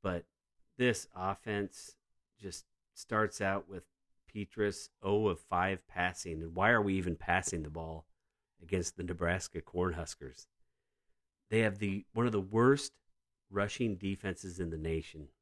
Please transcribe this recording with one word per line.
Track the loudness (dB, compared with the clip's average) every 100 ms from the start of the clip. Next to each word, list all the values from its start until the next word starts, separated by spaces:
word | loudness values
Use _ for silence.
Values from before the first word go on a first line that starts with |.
But | -2 -4 -8 _ _ _ _ 0
this | 2 2 -6
offense | -4 -4 -4 -2 -2 -2 -6 -18 -20 _ _ _ _
just | -14 -14 -16 _ _
starts | -20 0 2 2 2
out | 0 0 -4
with | -14 -14 _ _ _ _
Petras | -10 -8 0 0 0 -12 _
oh | 2 4 4
of | 0
five | 0 0 2 0 _
passing. | -2 -2 -2 -8 -6
And | -6 2
why | 4
are | 4
we | 4
even | 2 0 -4
passing | 0 0 2 -4
the | -6
ball | -8 -8 -10 -14 _ _ _ _ _
against | -4 -2 -2 -6
the |
Nebraska | -6 -2 0 0 -2 -10
Cornhuskers? | -6 -2 0 -2 -8 -10 -14 -16 -20 _ _ _ _ _ _ _ _ _ _
They | 2
have | 2 2
the, | -2 -2 -4
one | 0 2
of |
the | 2
worst | 2 6 6 6 2 _ _ _ _ _ _
rushing | -2 -2 0 -2 0
defenses | -4 -2 -4 -6 -8 -6
in | -4
the | -4
nation. | -2 -2 -4 -14 -18 _